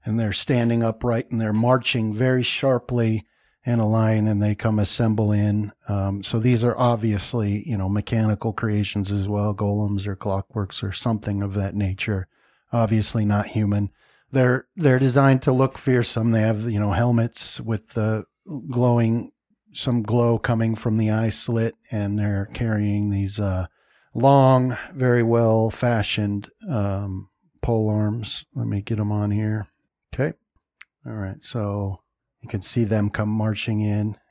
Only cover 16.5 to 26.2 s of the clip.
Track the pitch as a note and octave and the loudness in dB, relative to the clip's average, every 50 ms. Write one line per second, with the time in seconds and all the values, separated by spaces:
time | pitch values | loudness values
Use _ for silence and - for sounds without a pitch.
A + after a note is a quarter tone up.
16.5 | A2+ G#2 A2 A#2+ A2 G#2 G#2 G#2 F#2 F#2 A#2+ B2 A#2+ A#2 A#2 A#2 _ - - - | 0 -2 -4 -4 -2 0 0 0 0 2 2 2 2 2 0 0 _ -2 -2 -2
17.5 | - - A#2+ A2+ A2+ G#2 - - - A2+ G#2+ A2 A2 G#2+ - _ _ _ _ - | -2 -4 -4 -4 -4 -4 -6 -6 -4 -2 0 0 -2 -2 -6 _ _ _ _ -10
18.5 | D#3+ C3 - D#3 B2 A#2+ B2 B2 A#2+ A#2 A#2 A2+ A2+ A#2 - - _ _ _ _ | -10 -10 -8 -4 -2 2 2 4 4 4 4 2 2 0 -4 -8 _ _ _ _
19.5 | _ _ _ _ - - - C3+ A#2+ A#2+ G#2+ G#2+ A#2 A#2+ A#2+ A#2 A#2 A2 - - | _ _ _ _ -8 -4 -2 0 0 0 0 0 2 2 4 2 2 0 0 -2
20.5 | A#2+ A2+ A2+ A2+ A2 - - A#2+ A2 A2 A2 G#2+ G#2+ A2 A2+ A2 G#2 - - - | 0 0 0 -2 -2 -2 -2 -2 0 2 2 2 0 0 0 0 -2 -2 -4 -2
21.5 | A#2 A2+ A2+ A#2 - _ _ - - G#2+ G2+ G2+ G2+ G#2 G#2 G#2 G2+ G2 G2 - | -2 -2 -2 -2 -6 _ _ -8 -6 -4 -4 -2 -2 -2 -2 0 -2 -2 -4 -6
22.5 | - - B2 A2+ A2 G#2+ G#2 G#2 G#2 G#2 G#2 G#2 G2+ G2 G2+ G2 G2+ G#2 G#2 G2 | -6 -6 -4 -2 0 0 0 0 0 0 0 0 0 -2 -2 -4 -4 -4 -4 -2
23.5 | F#2 F#2 F#2 - _ _ _ _ _ _ _ _ _ A#2 A#2+ C3+ C#3 C#3 C3 C3 | -2 -4 -4 -6 _ _ _ _ _ _ _ _ _ 2 4 6 8 8 8 6
24.5 | C3 B2+ B2+ B2+ A#2+ - - - - C#3 B2+ B2+ A#2+ A#2+ A#2 A2+ A#2 A#2 A#2 A2+ | 6 4 2 0 -4 -6 -10 -14 -6 -2 2 2 4 4 4 4 4 4 4 4
25.5 | A2 A2+ A2+ A2+ - - - A#2+ A#2+ A2 G2+ - - - | 4 2 2 0 -2 -2 0 0 0 0 0 -2 -2 -2